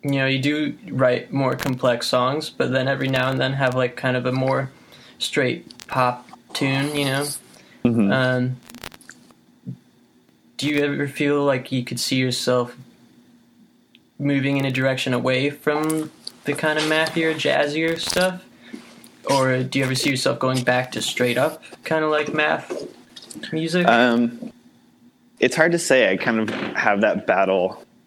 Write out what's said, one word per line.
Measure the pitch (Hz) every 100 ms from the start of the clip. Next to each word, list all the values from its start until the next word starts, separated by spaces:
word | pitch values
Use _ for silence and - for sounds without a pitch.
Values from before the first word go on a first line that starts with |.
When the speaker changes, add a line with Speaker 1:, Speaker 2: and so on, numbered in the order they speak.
Speaker 1:
you | 143
know, | 139 135
you | 135
do | 139 151 147 - -
write | 131 131 123 -
more | 139 135
complex | 135 - 127 131 117 -
songs, | 127 127 147 151
but | - 127
then | 131 131
every | 135 135
now | 131 131
and | 131
then | 135
have, | 135 135 127
like, | 127 -
kind | 135 127
of | 127
a |
more | 131 131 131 131 - - - - -
straight | - - 127 - - - -
pop | 131 127 123 - - _
tune, | - 135 135 139 147
you | 143
know? | 135 143 - - - - -
Speaker 2:
Mm-hmm. | 123 117 98
Speaker 1:
Um, | 131 127 127 127 131 - - - - - - - - _ _ - - _ _ _ _ _ _ _ -
do | 139
you | 147
ever | 147 143 143
feel | - 147 147
like | 143 131 127
you | 135
could | 120 120
see | - 131
yourself | 127 120 - 123 120 - - - - - _ _ _ _ - _ _ - _ _
moving | 143 139 135 139
in |
a | 135
direction | 131 135 131 -
away | 127 123 131 143
from | 143 - 151 156 156 151 - - -
the | -
kind | 147 156 151
of | 156
mathier, | 156 160 170 160
jazzier | 151 143 143 143 151 165 165
stuff? | - - 185 180 - - - - - - - - -
Or | 135 131 127
do | 127 139
you |
ever | 131
see | 131 143
yourself | 131 - 120
going | 131 131
back | 123 123 127
to | -
straight | - - 123 123
up | 151 156 - -
kind | - 160
of, | 156
like, | 151 147
math | 151 151 160 - - - - - - - - -
music? | 160 160 175 175
Speaker 2:
Um, | 117 123 117 120 - - - - _ _ _ - _ _ _
it's | 127
hard | 139 165
to | 170
say. | - 131 104
I | 98
kind | - 113
of | 110
have | - - - 113 101
that | 107 95 -
battle | 92 95 95 92 - - _